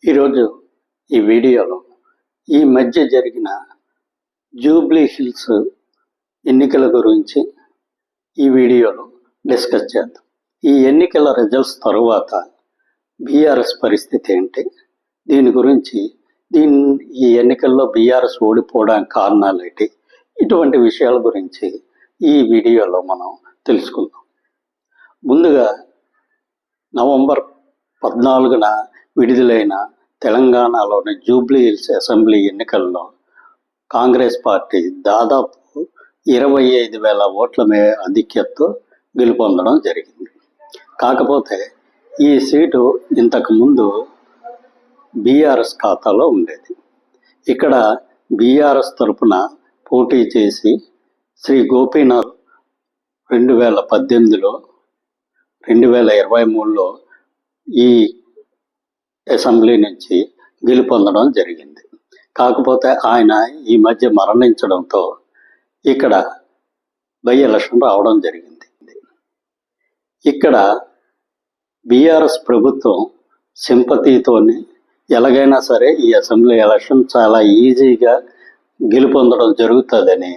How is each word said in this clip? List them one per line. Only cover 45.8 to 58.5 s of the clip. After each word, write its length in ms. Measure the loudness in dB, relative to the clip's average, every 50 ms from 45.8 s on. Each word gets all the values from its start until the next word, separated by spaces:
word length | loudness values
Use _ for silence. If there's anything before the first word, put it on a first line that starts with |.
| -4
ఖాతాలో 440 | -4 -4 -2 -2 -2 0 0 0 0 0
ఉండేది. 380 | -2 -4 -6 -8 -18 _ _ -20 _ _ _ _ _ _ _ _ _ _ _ _ _ _ -6 -4
ఇక్కడ 200 | -2 0 0 0 0 0 0 -2 -4 _ _ _ _ _ _ -4 0
బీఆర్ఎస్ 520 | 2 2 2 2 2 2 2 0 -2 -4 -6 -6
తరపున 360 | -4 -4 -4 _ 0 0 0 0 -2 -6 -10 _ _ _ _ _ _ -4
పోటీ 300 | 0 0 0 0 0 0 0 0 -2
చేసి 380 | -2 -2 -2 -4 -2 -2 -2 -2 -2 -4 _ _ _ _ _ _ _ _ _ _ _ _
శ్రీ 160 | -2 0 0 2 2 0
గోపీనాథ్ 600 | 0 0 0 0 0 2 2 2 0 -2 -6 -12 _ _ _ _ _ _ _ _ _ _ _ _ _ _ _ _ _ _ _
రెండు 260 | -2 0 2 2 2 2
వేల 180 | 2 0 0 -2 -2 -2 -2
పద్దెనిమిదిలో, 600 | -4 -2 0 2 2 4 2 2 0 -2 -4 -4 -6 -16 _ _ _ _ _ _ _ _ _ _ _ _ _ _ _ _ _ _ _ -4 0
రెండు 180 | 2 4 4 4 4
వేల 160 | 2 2 2 2 2
ఇరవై 220 | 0 0 0 0 0 0
మూడులో 340 | -2 -2 -4 -4 -2 -2 -4 -6 -6 -14 _ _ _ _ _ _ _ _ _ _ _ _ _
ఈ 220 | -6 0 2 2 4 4 4 2 0 -4 -12 _ _ _ -20 -20 _